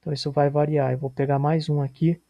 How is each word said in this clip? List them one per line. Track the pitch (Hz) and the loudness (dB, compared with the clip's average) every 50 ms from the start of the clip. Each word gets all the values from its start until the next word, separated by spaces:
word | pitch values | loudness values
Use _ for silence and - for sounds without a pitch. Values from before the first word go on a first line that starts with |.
Então | _ 165 147 | _ -6 -6
isso | 135 - 151 | -4 -4 -4
vai | 139 151 147 143 | 0 2 2 2
variar. | 143 147 147 151 156 147 135 131 127 | 2 2 0 2 0 0 0 0 -2
Eu | 131 | -2
vou | 135 135 | -4 -8
pegar | 131 - 139 135 143 135 | -4 -2 0 0 0 0
mais | 139 147 160 160 151 - | 2 2 0 0 0 0
um | 151 147 | -2 -2
aqui. | 139 135 131 - 160 165 170 - _ | -2 -4 -2 0 0 0 0 0 _